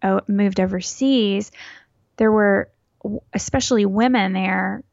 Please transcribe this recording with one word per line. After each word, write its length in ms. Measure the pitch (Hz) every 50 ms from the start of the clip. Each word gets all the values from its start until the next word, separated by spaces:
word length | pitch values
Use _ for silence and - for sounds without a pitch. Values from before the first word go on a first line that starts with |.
o-, 200 | - 190 190 196 -
moved 320 | - 202 202 202 196 190 190
overseas, 920 | 185 185 190 185 180 - - - 262 269 269 247 214 202 196 196 214 - - - - - - - _ _ _ _ _ _ _
there 140 | - 220 220
were 400 | 214 214 208 202 196 196 - - _ _ _ _ _ _ -
w-, 180 | 214 208 - - _ -
especially 520 | 208 - - - 269 247 - 254 220 208
women 480 | 202 190 208 233 254 254 233 196 190 190
there 480 | 190 190 185 185 185 190 190 196 233 - _